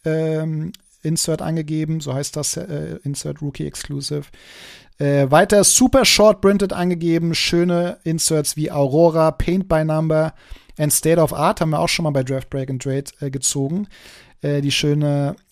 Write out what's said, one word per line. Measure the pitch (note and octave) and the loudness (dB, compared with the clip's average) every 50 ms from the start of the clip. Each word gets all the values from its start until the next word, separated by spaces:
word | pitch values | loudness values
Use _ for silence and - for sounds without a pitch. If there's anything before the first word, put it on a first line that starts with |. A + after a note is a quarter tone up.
| - | -6
ähm, | D#3+ D#3 D#3+ D#3+ D#3+ D#3+ D#3 D#3+ D#3+ D#3+ D3+ D#3 E3+ - - _ _ _ _ - | -4 -2 -2 -2 -2 -2 -2 -4 -4 -4 -6 -6 -8 -10 -14 _ _ _ _ -4
Insert | D#3 E3 E3 - - D#3+ - | -4 -2 -2 -2 -2 -2 -2
angegeben. | - D3+ D#3+ E3 D#3+ D3 D#3 D#3 D#3 D#3 D#3+ D#3+ | -2 -4 -4 -4 -4 -4 -4 -4 -2 -2 -4 -4
So | D3 C#3+ C3 | -4 -4 -6
heißt | C3+ C#3+ - - | -6 -6 -6 -6
das, | - D3 - - E3 | -6 -6 -6 -6 -6
äh, | F3+ G3 E3 D3 D3+ E3 E3 - - | -8 -8 -8 -8 -8 -8 -10 -8 -8
Insert | C#3 C#3+ - - D3+ D3 D3 | -8 -8 -6 -8 -8 -8 -8
Rookie | D#3 C#3+ C#3 - D#3 | -8 -8 -8 -8 -8
Exclusive. | C#3+ C#3 - - - C#3+ C#3 C#3 C#3+ D3 D3 C#3+ - - - - - - - - - - - - - _ - | -8 -10 -10 -10 -10 -8 -8 -6 -6 -6 -8 -8 -10 -16 -20 -20 -20 -20 -20 -20 -20 -20 -20 -20 -20 _ -4
Äh, | D3 C#3+ C#3+ C#3+ C#3 C3 | 0 2 2 2 4 4
weiter | C#3+ D#3 F#3+ G3+ - G#3 F#3+ | 4 4 4 6 4 4 4
Super | - - - B3 B3+ - C4+ A#3+ | 4 4 4 4 4 4 4 4
Short | - - - G#3 G#3+ G3+ G3+ | 4 4 6 6 6 6 6
Printed | - G3 G3+ G3 G3 F#3+ - | 4 4 4 4 2 -2 -2
angegeben. | - F3 F3+ F3+ E3+ E3+ E3+ E3 E3 E3 E3+ E3 | -2 -2 -2 -2 0 0 0 2 2 2 0 0
Schöne | - - - - E3+ F3 F3+ F3 E3+ F3 F3 - - - | -2 0 0 2 2 2 2 2 0 0 -2 -4 -6 -4
Inserts | E3 E3 E3 - - D#3+ D#3 D3 - - | -4 -2 -2 0 0 0 0 0 -2 -4
wie | D3+ D3+ - | -4 -6 -4
Aurora, | - D3 C#3 C3+ B2+ D#3 E3+ E3+ D#3 D#3+ D#3+ D#3+ | 0 0 0 2 4 6 6 6 6 4 2 2
Paint | D#3 - - - F3 F#3+ F#3 F#3+ | 2 0 0 0 0 0 0 0
by | E3 D#3 D#3 | 0 0 2
Number | D#3 D#3 D#3 D#3+ D#3+ D#3 D#3 D#3 D#3+ - - _ - - - _ - - - | 0 0 0 0 2 2 2 0 0 -4 -10 _ -20 -20 -20 _ -16 -6 -4
and | D3+ D3 - | -2 0 0
State | - - D#3+ E3 E3+ | 0 2 2 4 4
of | D#3+ C#3+ - | 4 2 2
Art | - D3 E3+ - - | 0 0 0 0 0
haben | E3+ D#3 | 0 -2
wir | D#3 D3 | 0 0
auch | E3 E3 | 0 -2
schon | - - E3+ | -2 -2 -2
mal | D3+ | 0
bei | C#3 C3+ C3 | 0 -2 -2
Draft | B2+ C#3 C3 C3 - | -2 -4 -6 -6 -6
Break | - C#3 C3 C3 | -8 -8 -6 -6
and | C3+ B2+ | -6 -6
Trade, | - C#3 C3+ C#3 C#3 - - _ | -6 -4 -4 -4 -6 -8 -10 _
äh, | C#3+ C#3+ | -8 -8
gezogen. | C3+ C3+ - - - C#3+ C3+ C3+ D#3+ F#3 G#3 - - - - - - - - - - _ | -6 -4 -4 -4 -2 -2 -2 -2 -2 -4 -6 -6 -10 -18 -20 -20 -20 -20 -20 -20 -14 _
Äh, | - D3 C#3+ C#3+ | -4 -2 -2 0
die | C#3+ C#3+ | 0 0
schöne, | C#3 - - D3+ D3 D3+ D3 D3 C#3+ C#3+ C#3+ C#3+ - - _ _ | -2 0 0 2 2 2 2 0 0 0 0 -2 -4 -8 _ _